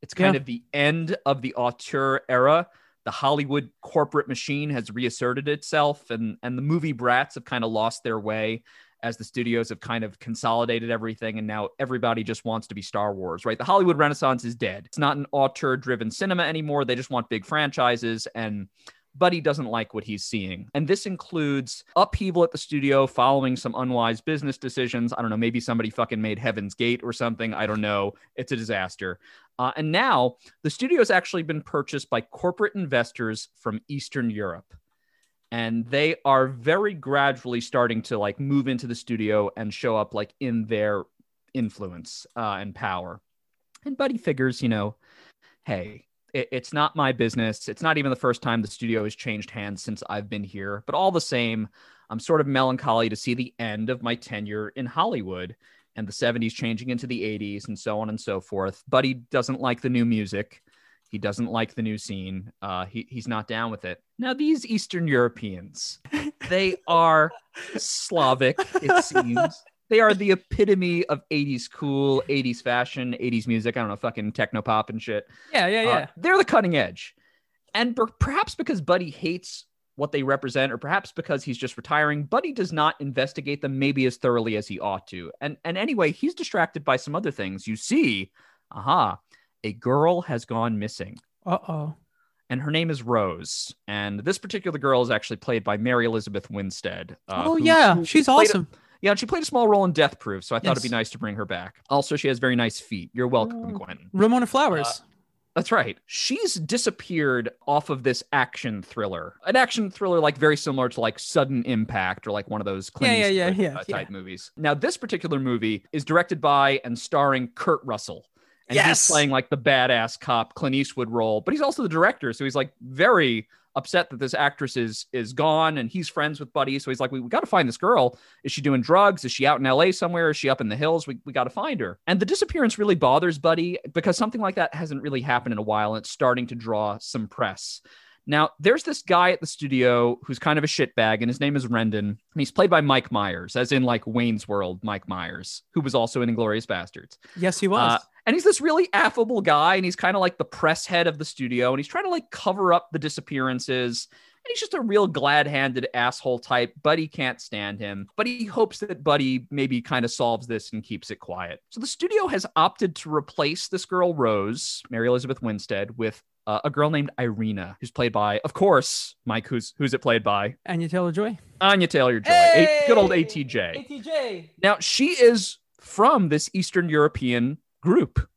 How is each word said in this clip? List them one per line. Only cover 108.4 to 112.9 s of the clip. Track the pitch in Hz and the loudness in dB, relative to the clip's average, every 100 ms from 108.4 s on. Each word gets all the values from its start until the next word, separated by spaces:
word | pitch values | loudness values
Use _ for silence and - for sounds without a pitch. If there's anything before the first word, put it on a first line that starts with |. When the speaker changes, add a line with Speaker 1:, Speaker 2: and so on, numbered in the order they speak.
| 127 - 123 107 | 0 -2 -8 -8
Speaker 1:
thriller. | 92 - 104 90 82 - - | -10 -6 -4 -4 -10 -12 0
An | |
action | 240 254 - 208 | 4 4 0 -4
thriller, | - 196 175 | -2 0 2
like, | 151 143 | 2 4
very | 151 151 | 2 2
similar | - 135 127 | -2 -2 -2
to, | 120 | 0
like, | 113 - | -2 -2
Sudden | - 165 135 135 | -2 0 2 0
Impact | 120 117 110 110 92 95 - | 0 0 0 0 -2 -4 -4
or, | |
like, | 104 101 | -6 -4
one | 107 | -6
of | |
those | 101 98 98 | -4 -6 -8